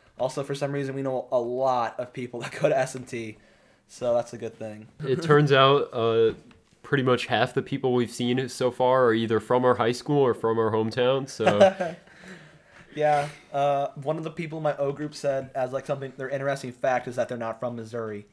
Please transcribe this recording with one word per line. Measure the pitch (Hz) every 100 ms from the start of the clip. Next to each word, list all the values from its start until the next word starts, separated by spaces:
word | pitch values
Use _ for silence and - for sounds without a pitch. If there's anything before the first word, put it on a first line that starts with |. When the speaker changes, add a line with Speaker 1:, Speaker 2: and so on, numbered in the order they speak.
| _ -
Speaker 1:
Also, | 131 147
for | 139
some | 143 143
reason, | 143 135
we | 135
know | 135 127 -
a | 127
lot | 120 127 131 123 113 -
of | 123
people | 135 120 120
<laughs> |
that | 131
go | - 156
to | 135
S | 131
and | 127 123
T, | 117 110 - _ _ _ _ _
so | - 123
that's | 117 113
a | 113
good | 113 -
thing. | 110 107 117 -
Speaker 2:
It | 139 131
turns | 165 147 147
out, | 135 135 143 -
uh, | 120 113 113 113 - - - _ _
pretty | - 139
much | 127 123 -
half | 110 127
the | 135
people | - 135 131
we've | 123 117
seen | - 123 131 123
so | - 127
far | - 127 131 120
are |
either | 113 113 110
from | 107 123
our | 127
high | 120 117
school | 123 - 147
or | 127
from | 110 113 113
our | 110
hometown, | 110 110 127 123 135 139
so | - 110 - 190 190 170 180
Speaker 1:
<laughs> | - - - - - - _ - -
Yeah, | 151 151 147 147 - -
uh, | 139 143 139 139 147
one | 135 160
of |
the | 160
people | 156 156 160
in |
my | 151 143
O | 143
group | 143 147 -
said, | 139 135 127 135
as, | 123
like, | 131
something, | - 139 135 139
their | 131
interesting | 139 139 135 127
fact | 120 135 123 127
is | 120
that | 113
they're | 120
not | 113 -
from | 123
Missouri. | 117 110 117 110 104 -